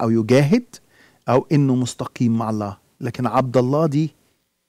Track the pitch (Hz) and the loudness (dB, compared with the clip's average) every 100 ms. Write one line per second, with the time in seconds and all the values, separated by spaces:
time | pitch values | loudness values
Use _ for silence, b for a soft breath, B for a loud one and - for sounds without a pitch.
0 | 113 113 110 131 147 240 - - b b | 0 0 2 4 4 2 0 -14 b b
1 | b b - 123 - 147 135 127 117 - | b b 0 0 2 2 2 0 -2 -6
2 | 120 - 120 113 110 104 101 101 _ - | -10 -2 0 0 -2 -4 -6 -10 _ -12
3 | 123 - 120 123 131 127 123 147 160 147 | -10 -6 -2 -2 0 0 0 0 0 0
4 | 160 - _ _ _ _ | -4 -6 _ _ _ _